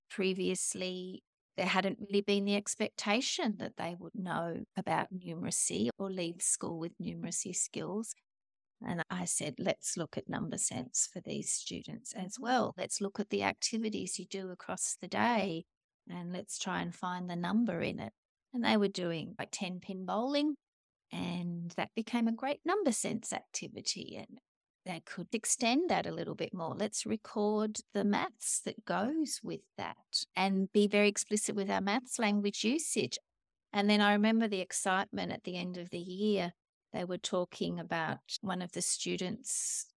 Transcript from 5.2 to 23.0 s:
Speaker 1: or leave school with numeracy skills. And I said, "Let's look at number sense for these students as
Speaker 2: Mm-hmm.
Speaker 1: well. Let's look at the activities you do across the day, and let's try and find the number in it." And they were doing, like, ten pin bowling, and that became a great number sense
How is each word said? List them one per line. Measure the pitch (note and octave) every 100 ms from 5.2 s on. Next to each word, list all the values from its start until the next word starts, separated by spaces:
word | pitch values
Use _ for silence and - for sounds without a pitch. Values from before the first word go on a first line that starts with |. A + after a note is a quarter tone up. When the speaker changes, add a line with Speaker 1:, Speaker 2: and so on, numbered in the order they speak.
| F3+ E3 F3 - - E3+ A3+ -
Speaker 1:
or | G3
leave | F#3+ E3+ F3
school | - - E3 E3
with | E3+ -
numeracy | E3+ E3+ E3+ F3 - F3+
skills. | - - D#3+ G3+ A#3 - _ _ _ _ _ -
And | - F3 -
I | F3+ F3
said, | - D3+ B2+
"Let's | F3+ - - -
look | D#3 -
at | -
number | D#3+ D#3+ F3
sense | - - - - -
for | F#3
these | - C#3+ -
students | - - F3 - D#3 -
as | - F#3 A3+
Speaker 2:
Mm-hmm. |
Speaker 1:
well. | A#3 B3+ - -
Let's | - -
look | G3+ -
at | G3+
the | G3+
activities | G3 - - A3 A3 G3 F#3 -
you | F#3
do | G3 F#3+
across | F3+ - F#3 - -
the | F3+
day, | G#3 A3 A#3 G3 E3 - _ _ _ -
and | F3 F3
let's | F3+ - -
try | G#3 F3
and | F3 -
find | F3+ F3+ F3+
the | F3
number | F3 G#3+ A#3+ E3+
in | - -
it." | - - _ _ _
And | B3+
they | A3+ A3
were | G3+
doing, | G3 F3 E3 - -
like, | -
ten | - F3+ F3+
pin | - F#3 F#3
bowling, | G3 B3 C#4+ D4+ C#4+ _ _ _ _ -
and | F3 F3 F3 F3 E3+ E3+
that | - - -
became | A3 A#3+ A3+
a |
great | A3+ C4 D4 D#4+
number | G4+ E4
sense | A3